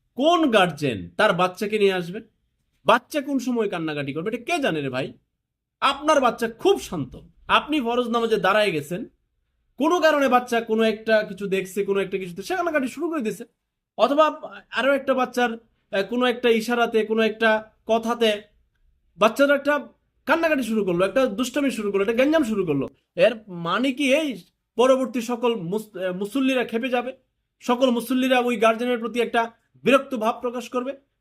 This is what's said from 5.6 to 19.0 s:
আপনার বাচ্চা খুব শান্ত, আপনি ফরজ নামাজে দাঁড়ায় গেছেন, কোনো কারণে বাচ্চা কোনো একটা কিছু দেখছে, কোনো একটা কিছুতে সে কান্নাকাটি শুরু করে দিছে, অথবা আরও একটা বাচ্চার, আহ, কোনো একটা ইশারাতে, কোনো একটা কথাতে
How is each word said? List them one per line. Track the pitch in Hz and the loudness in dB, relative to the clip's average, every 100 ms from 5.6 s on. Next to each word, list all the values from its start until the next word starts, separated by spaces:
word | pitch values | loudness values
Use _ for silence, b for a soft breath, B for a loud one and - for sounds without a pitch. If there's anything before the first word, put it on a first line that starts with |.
| _ _ | _ _
আপনার | 262 208 302 294 | -2 0 2 4
বাচ্চা | 247 220 226 | 2 0 -4
খুব | 226 370 403 | -2 0 0
শান্ত, | - 170 123 - - _ - | -2 -8 -8 -12 -20 _ 0
আপনি | 214 262 302 | 0 2 -2
ফরজ | 233 240 240 | -2 -2 -2
নামাজে | 240 226 208 | -2 0 2
দাঁড়ায় | 185 214 208 | 2 2 2
গেছেন, | 156 139 175 294 _ _ _ _ _ _ - | -2 -6 -10 -10 _ _ _ _ _ _ -2
কোনো | 311 359 | 0 4
কারণে | 311 294 269 | 4 4 4
বাচ্চা | 247 240 233 | 2 2 -2
কোনো | 226 220 | 0 0
একটা | 220 214 226 214 | 2 0 0 0
কিছু | 208 190 196 | 0 -6 -4
দেখছে, | 190 185 208 | -4 -4 -4
কোনো | 196 196 | -2 -2
একটা | 190 190 | -2 -6
কিছুতে | 180 175 | -8 -12
সে | 196 359 | -6 -4
কান্নাকাটি | 349 302 254 | -2 -2 -4
শুরু | 262 330 | -4 -6
করে | 320 | -4
দিছে, | 214 180 233 _ _ _ _ - | -4 -6 -12 _ _ _ _ 0
অথবা | 240 285 311 285 - 202 - | 2 4 2 0 -12 -18 -10
আরও | 220 254 | -2 0
একটা | 277 - | 0 0
বাচ্চার, | 254 247 247 240 | 0 0 0 -2
আহ, | 226 - _ _ 196 | -2 -12 _ _ -4
কোনো | 196 247 247 | -2 0 0
একটা | 240 240 | 2 2
ইশারাতে, | 226 226 233 233 226 214 | 2 2 0 2 0 0
কোনো | 220 | 0
একটা | 220 220 226 220 214 _ - | 0 2 2 2 -2 _ -2
কথাতে | 226 226 233 220 208 - _ _ _ _ _ | 0 0 0 0 0 -6 _ _ _ _ _